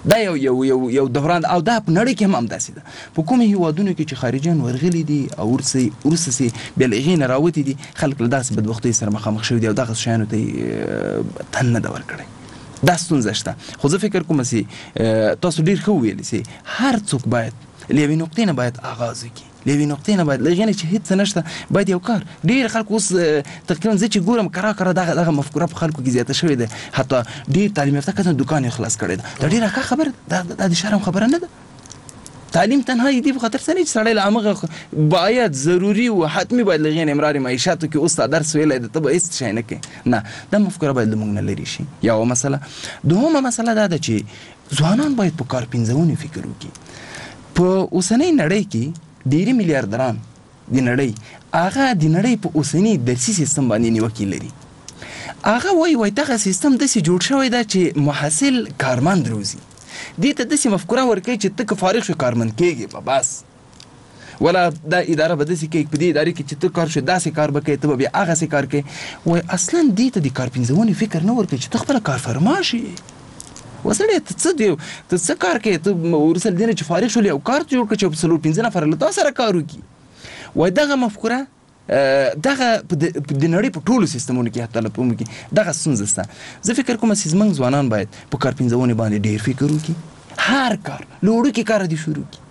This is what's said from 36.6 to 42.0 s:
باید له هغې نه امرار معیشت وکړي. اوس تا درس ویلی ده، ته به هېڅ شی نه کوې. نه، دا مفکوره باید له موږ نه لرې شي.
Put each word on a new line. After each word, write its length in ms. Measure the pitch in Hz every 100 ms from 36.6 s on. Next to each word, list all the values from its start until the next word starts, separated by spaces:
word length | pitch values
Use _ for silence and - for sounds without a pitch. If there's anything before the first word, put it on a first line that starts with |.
باید 180 | 202 160
له 100 | 151
هغې 160 | 156 156
نه 60 |
امرار 260 | 143 151 143
معیشت 460 | 127 127 185 160
وکړي. 120 | 160 151
اوس 180 | 160
تا 120 | - 123
درس 300 | 160 151 151
ویلی 220 | 151 131
ده، 100 | 117
ته 120 | 156
به 180 | 143 170
هېڅ 140 | -
شی 200 | - 120
نه 120 | 110 113
کوې. 80 | 85 - - -
نه، 160 | 117 - - -
دا 60 | 208
مفکوره 340 | 196 - 147
باید 160 | 127 110
له 80 | 110
موږ 120 | 107 101
نه 140 | 101
لرې 100 | 98
شي. 200 | - - - -